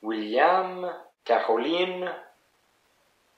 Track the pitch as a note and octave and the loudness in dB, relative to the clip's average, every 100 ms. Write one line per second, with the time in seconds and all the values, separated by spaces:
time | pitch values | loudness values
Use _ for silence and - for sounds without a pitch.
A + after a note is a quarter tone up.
0 | G#2+ A2 G#2+ A2+ D#3 F#3 F#3 F3+ F3+ F3 | -6 -4 -2 2 4 4 0 -4 -8 -10
1 | - _ - A2+ A2 A#2 C3 E3+ F3+ F3+ | -14 _ 0 2 2 0 2 0 0 -2
2 | F3+ E3 - _ _ _ _ _ _ _ | -6 -8 -14 _ _ _ _ _ _ _
3 | _ _ _ | _ _ _